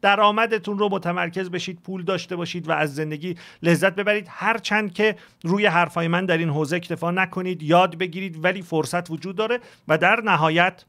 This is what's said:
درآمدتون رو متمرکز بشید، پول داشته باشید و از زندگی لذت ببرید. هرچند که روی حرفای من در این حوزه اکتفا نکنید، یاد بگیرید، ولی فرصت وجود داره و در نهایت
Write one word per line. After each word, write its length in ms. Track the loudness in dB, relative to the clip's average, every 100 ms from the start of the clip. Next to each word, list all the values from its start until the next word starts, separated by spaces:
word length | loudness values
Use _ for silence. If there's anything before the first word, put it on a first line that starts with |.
درآمدتون 760 | 4 4 4 4 0 -2 -4 -2
رو 100 | 0
متمرکز 600 | -2 -2 -4 -4 -4 -6
بشید، 300 | -6 -8 -12
پول 220 | -10 -8
داشته 320 | -4 -4 -4 -8
باشید 320 | -6 -8 -2
و 40 |
از 220 | 0 0
زندگی 400 | -2 -6 -6 -8 -10 -12 -4
لذت 320 | 2 4 4
ببرید. 320 | 2 0 0 -2
هرچند 640 | -6 -2 -2 0 0 -2
که 220 | 0 0 0 -10 _
روی 240 | -2 2 4
حرفای 420 | 4 2 0 0
من 180 | 0 2
در 120 | 0
این 100 | 2
حوزه 280 | 0 0 -2
اکتفا 340 | -4 -6 -2
نکنید، 520 | -2 -2 -2 -6 -6
یاد 360 | 4 4 4 2
بگیرید، 460 | -6 -6 -10 -4
ولی 180 | -2 -4
فرصت 480 | -4 -2 -2 -4 -4
وجود 260 | -8 -8 -6
داره 240 | -4 -4 -6 _ -2
و 100 | 2
در 220 | 4 2
نهایت 640 | 2 2 4 4 2 0